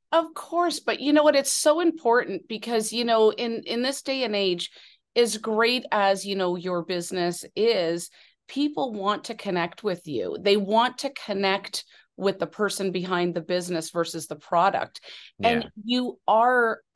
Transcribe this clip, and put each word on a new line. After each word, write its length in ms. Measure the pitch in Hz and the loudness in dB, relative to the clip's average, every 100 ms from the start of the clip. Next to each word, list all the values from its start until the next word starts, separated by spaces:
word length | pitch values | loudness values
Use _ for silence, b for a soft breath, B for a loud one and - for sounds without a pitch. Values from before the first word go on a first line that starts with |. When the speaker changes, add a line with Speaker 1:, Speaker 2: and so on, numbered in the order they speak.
| _ | _
Speaker 1:
of 200 | 320 320 - | 0 0 -6
course, 440 | - 330 349 - | -6 -2 0 -2
but 200 | - - | -4 -4
you 120 | 277 | 2
know 120 | 302 | 4
what? 120 | 302 277 | 6 4
It's 160 | 277 | 2
so 280 | - 311 311 | 2 2 4
important 680 | 349 320 233 233 - 190 - | 2 2 2 2 2 -4 -8
because, 460 | 214 233 233 220 | -8 -2 -2 -2
you 100 | 226 | -2
know, 280 | 240 226 220 | 2 4 4
in, 320 | - 240 226 | 2 -2 -4
in 180 | - 226 | -4 -2
this 220 | 254 269 | -2 -4
day 200 | - 269 240 | -4 -4 -2
and 100 | 208 | 0
age, 340 | 190 175 - B B B _ - | 0 -2 -6 B B B _ 2
as 220 | 233 214 | 2 0
great 480 | 226 214 233 254 - | -2 2 2 2 0
as, 320 | 214 196 196 | 2 4 2
you 120 | 196 196 | -2 -2
know, 200 | 180 180 | -2 -2
your 280 | 180 175 | -2 -4
business 600 | 170 180 175 185 175 170 - - | -2 -4 -4 -2 -2 -4 -8 0
is, 560 | 226 208 165 170 - b b _ - | 2 2 0 -4 -6 b b _ -10
people 440 | 269 294 294 254 | -4 -2 -2 -4
want 320 | 214 196 208 | -2 -2 -2
to 100 | - 214 | -6 -10
connect 480 | 208 180 175 - | -4 -2 -2 -4
with 220 | 208 175 - | -4 -4 -4
you. 320 | 123 92 73 | -4 -4 -2
They 180 | 202 208 | 2 2
want 420 | 196 220 247 247 | 4 2 2 0
to 100 | 277 | -8
connect 760 | 277 - 196 196 196 196 - b b b - | -8 -6 -2 0 0 -4 -10 b b b -4
with 200 | 190 190 | -2 -2
the 60 | 170 | -4
person 460 | - 202 - 190 | -2 -2 -2 -4
behind 420 | 180 180 180 180 | -4 -2 0 0
the 80 | 170 | -2
business 480 | 165 180 180 170 160 | -2 -4 -2 -4 -4
versus 380 | 175 165 165 151 | -4 -4 -6 -10
the 80 | 147 | -12
product. 640 | - 170 190 170 - - B B B - | -2 2 4 2 -4 -10 B B B -2
And 220 | 233 233 | 0 0
Speaker 2:
Yeah. 60 | - - 208 | -2 -10 -4
Speaker 1:
you 340 | 247 247 - - | -2 -2 -4 2
are 540 | 220 240 254 226 214 _ | 4 4 4 2 -2 _